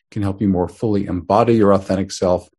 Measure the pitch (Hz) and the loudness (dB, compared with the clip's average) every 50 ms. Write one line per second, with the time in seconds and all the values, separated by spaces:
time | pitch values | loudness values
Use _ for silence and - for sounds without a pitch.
0 | _ _ - 107 101 95 95 98 113 98 95 90 87 85 - - 123 113 104 101 | _ _ -8 -6 -6 -6 -4 -2 -2 0 0 0 -2 -4 -6 -6 -4 -2 -2 -2
1 | - 92 90 90 80 - 98 110 117 117 117 113 104 101 98 95 - - 98 95 | -4 -4 -6 -6 -2 2 2 4 4 4 4 4 4 4 2 2 0 -2 -2 -2
2 | 98 98 - - 101 90 90 87 - _ _ | -4 -6 -4 -2 0 0 0 -2 -4 _ _